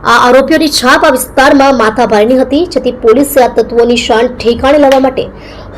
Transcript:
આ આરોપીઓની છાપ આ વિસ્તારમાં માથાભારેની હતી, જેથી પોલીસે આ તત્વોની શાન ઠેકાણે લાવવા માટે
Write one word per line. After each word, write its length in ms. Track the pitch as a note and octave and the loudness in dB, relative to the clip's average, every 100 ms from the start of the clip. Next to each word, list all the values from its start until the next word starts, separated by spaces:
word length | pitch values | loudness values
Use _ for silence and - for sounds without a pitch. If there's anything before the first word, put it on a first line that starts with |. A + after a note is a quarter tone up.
આ 240 | A3+ A#3 B3 | 0 2 4
આરોપીઓની 400 | B3+ C4+ D#4+ D#4 | 2 2 0 0
છાપ 360 | - B3 D4+ | -2 0 2
આ 40 | E4 | 2
વિસ્તારમાં 680 | B3+ - - C#4 D4 B3+ C4 | 0 -2 0 2 2 2 2
માથાભારેની 600 | A3 A3 A3 G#3+ A3 C4 | 0 0 0 0 2 0
હતી, 280 | B3+ C#4 F4+ | 0 -2 -2
જેથી 260 | - B3 | -2 -4
પોલીસે 480 | A#3+ A#3 A#3 C#4+ C#4 | -2 0 2 2 2
આ 80 | A#3+ | 2
તત્વોની 480 | A#3+ G#3+ A#3 A#3+ A#3 | 0 -2 0 0 0
શાન 300 | - A3 B3 | 0 0 -2
ઠેકાણે 520 | B3 A3 A#3 C4+ D4+ | -2 -4 -2 0 2
લાવવા 200 | C#4 C4+ | 4 2
માટે 300 | C4 C4 - - - - - | 0 -4 -8 -12 -20 -20 -20